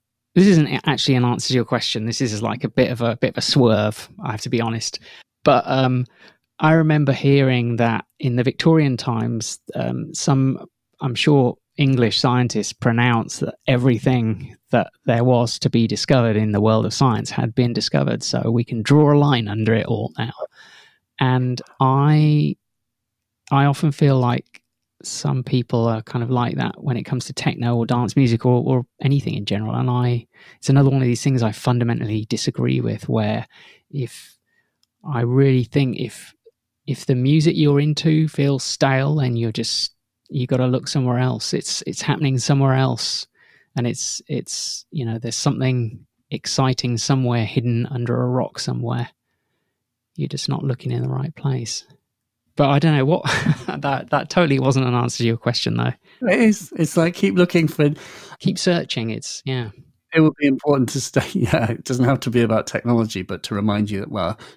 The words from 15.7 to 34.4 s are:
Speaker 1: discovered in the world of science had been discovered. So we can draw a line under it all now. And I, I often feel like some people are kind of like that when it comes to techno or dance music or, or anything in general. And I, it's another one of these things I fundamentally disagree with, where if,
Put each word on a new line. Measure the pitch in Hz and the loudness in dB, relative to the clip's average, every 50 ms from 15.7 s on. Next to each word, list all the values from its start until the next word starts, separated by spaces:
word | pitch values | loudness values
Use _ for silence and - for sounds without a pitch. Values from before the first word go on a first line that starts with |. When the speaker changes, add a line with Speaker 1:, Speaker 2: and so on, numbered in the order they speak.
| - 120 113 | 2 2 2
Speaker 1:
discovered | 110 - 104 - - 147 131 117 113 107 | 0 -2 -2 0 2 4 4 4 2 2
in | 107 107 107 | 0 0 0
the | 104 104 | 0 2
world | 104 110 110 110 110 | 2 4 4 2 2
of | 110 - | 0 0
science | - 139 127 110 107 110 - | 2 2 2 2 0 -4 -6
had | - - 120 117 110 | -4 -4 -4 -2 0
been | - 123 120 117 | 0 0 0 -2
discovered. | - - - - 143 139 135 117 117 | -4 -4 -2 0 0 0 0 -2 -4
So | - - - 120 - 117 | -4 -4 -4 -2 -2 0
we | 117 120 120 | 0 0 -2
can | - 123 113 107 | -2 -6 -4 0
draw | - 143 151 151 143 147 | 4 4 6 6 6 6
a | |
line | 147 143 147 139 117 107 | 4 4 4 2 0 0
under | 101 104 107 107 110 113 | -2 -4 -2 0 0 0
it | 110 - | 0 0
all | - 113 104 110 - - | -2 -4 -4 -4 -6 -8
now. | - 117 123 - - - - _ - - - - - - _ _ _ _ _ _ - | -8 -8 -8 -8 -10 -14 -14 _ -18 -20 -20 -20 -20 -20 _ _ _ _ _ _ 0
And | 135 127 127 127 127 123 127 120 - - _ - | 0 2 2 2 0 -2 -4 -6 -10 -10 _ 0
I, | 131 131 131 135 143 151 151 151 151 151 151 151 147 - - - _ _ _ _ _ _ _ _ _ _ _ _ _ _ _ _ _ - | 2 4 4 4 4 4 6 4 4 4 4 2 2 0 -2 -6 _ _ _ _ _ _ _ _ _ _ _ _ _ _ _ _ _ 0
I | 147 139 139 | 2 4 4
often | 143 139 - - 151 | 2 2 0 0 -2
feel | 139 - 156 143 135 131 | 0 2 2 4 4 2
like | 123 120 120 135 - _ - _ _ _ _ _ _ _ _ - - | 2 0 -2 -4 -6 _ -20 _ _ _ _ _ _ _ _ -18 -14
some | - - - - 147 139 127 123 | -12 -10 -6 -4 -4 -4 -4 -2
people | - - 127 120 - - 120 113 | -2 -2 -2 -2 0 0 0 0
are | 117 113 110 113 | 0 -2 -2 -6
kind | - - 127 120 | -6 -6 -6 -4
of | 120 | -2
like | 127 120 120 117 - | -2 -2 -2 -2 -2
that | - 117 117 - - - | -4 -4 -6 -6 -6 -6
when | 151 123 | -4 -4
it | 120 - | -4 -4
comes | - 131 123 - | -6 -6 -6 -6
to | - 135 | -8 -10
techno | - - - - - 120 120 120 | -6 -4 -4 -4 -2 -2 -2 0
or | 117 117 | 0 0
dance | 113 123 120 123 - - | 0 0 -2 -2 0 2
music | 143 135 117 117 113 - | 2 2 4 2 2 2
or, | 127 123 120 - | 2 2 2 2
or | 131 131 123 120 - _ - | 0 0 -2 -2 -6 _ -4
anything | - 135 139 143 - 113 107 | -2 0 0 0 -2 -4 -6
in | 107 101 | -6 -4
general. | - 101 104 107 110 120 | -4 -4 -4 -4 -4 -4
And | 120 127 123 | -2 -2 -2
I, | 123 123 123 123 120 117 - _ _ _ - - - | 0 0 0 0 -2 -4 -6 _ _ _ -20 -20 -20
it's | _ - - | _ 0 2
another | 135 139 139 135 | 4 4 4 4
one | 135 135 | 2 2
of | 131 | 0
these | 123 120 - - | 0 -2 0 0
things | 143 131 127 113 | 0 0 0 0
I | 110 | -2
fundamentally | 113 - - 131 123 120 120 117 117 120 120 107 107 110 110 | -2 -2 -2 0 0 2 0 0 -2 -2 -4 -4 -4 -4 -4
disagree | - 117 110 - 120 - - 123 127 131 131 | -4 -6 -4 -4 -4 -2 -2 0 0 0 0
with, | 120 113 113 - - - | -2 -2 -4 -6 -6 -4
where | 120 113 107 104 107 113 113 - _ - - - - _ _ _ | -2 -2 -2 -2 -4 -4 -8 -10 _ -20 -20 -20 -20 _ _ _
if, | - 143 123 113 - - - - _ _ | -10 -8 -8 -8 -10 -16 -20 -20 _ _